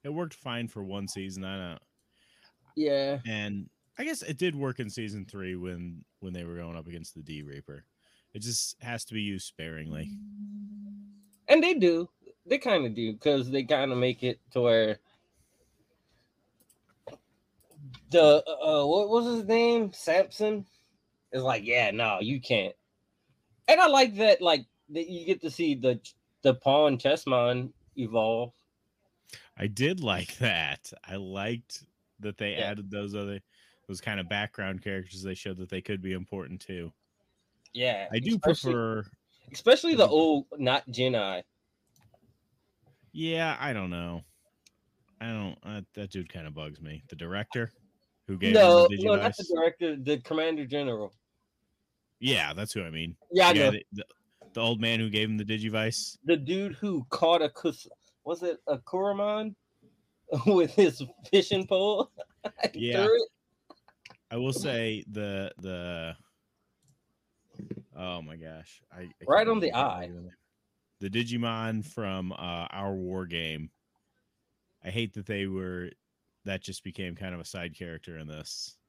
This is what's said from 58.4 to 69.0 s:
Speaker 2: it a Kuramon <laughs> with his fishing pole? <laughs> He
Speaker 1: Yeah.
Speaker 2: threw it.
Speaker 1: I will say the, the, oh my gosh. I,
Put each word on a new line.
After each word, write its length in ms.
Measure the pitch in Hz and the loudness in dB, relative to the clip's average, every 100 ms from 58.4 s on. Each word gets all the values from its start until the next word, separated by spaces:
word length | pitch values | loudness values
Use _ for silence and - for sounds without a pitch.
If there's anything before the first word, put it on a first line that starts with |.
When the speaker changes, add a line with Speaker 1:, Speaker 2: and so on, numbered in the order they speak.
Speaker 2:
it 180 | 175 - - | -6 -6 -4
a 120 | - | -6
Kuramon 760 | - 185 196 202 208 214 214 202 _ _ _ _ _ _ - | -4 -2 -2 0 -2 -2 -6 -10 _ _ _ _ _ _ -6
<laughs> 160 | 143 196 | 0 6
with 280 | 190 156 | 6 6
his 280 | - 180 131 131 - - | 6 4 4 -12 -14 4
fishing 360 | 196 185 196 185 | 4 4 -2 2
pole? 460 | 185 202 208 262 - | 2 2 0 -4 -6
<laughs> 60 | - _ - - - | -20 _ -12 -4 -4
He 80 | - | -2
Speaker 1:
Yeah. 280 | 117 120 294 | -2 2 4
Speaker 2:
threw 160 | 480 | 4
it. 60 | 453 _ _ _ _ - _ _ - - _ | 2 _ _ _ _ -20 _ _ -20 -20 _
Speaker 1:
I 60 | 117 | -4
will 160 | 131 | -2
say 520 | 127 151 120 113 107 - | -2 -2 -2 -2 -4 -8
the, 440 | 107 104 98 98 - | -8 -4 -4 -6 -10
the, 580 | 95 90 87 85 82 - _ _ _ _ _ _ _ _ _ _ _ _ _ - - - - 76 | -10 -8 -6 -8 -8 -12 _ _ _ _ _ _ _ _ _ _ _ _ _ -18 -12 -12 -12 -10
oh 260 | 92 87 | -8 -8
my 140 | 78 82 | -10 -14
gosh. 460 | 80 80 80 - _ | -14 -16 -20 -20 _
I, 200 | 87 | -18